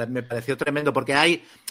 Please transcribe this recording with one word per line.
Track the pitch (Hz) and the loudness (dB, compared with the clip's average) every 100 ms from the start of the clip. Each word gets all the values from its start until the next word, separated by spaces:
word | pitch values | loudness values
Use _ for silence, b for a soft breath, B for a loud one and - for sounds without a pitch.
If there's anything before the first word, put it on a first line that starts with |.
| 117 | -4
me | 127 | -4
pareció | 123 120 120 135 | -4 -6 -4 -4
tremendo, | 151 143 147 | -2 0 0
porque | 131 131 139 | 0 0 4
hay, | 165 170 B B B | 4 2 B B B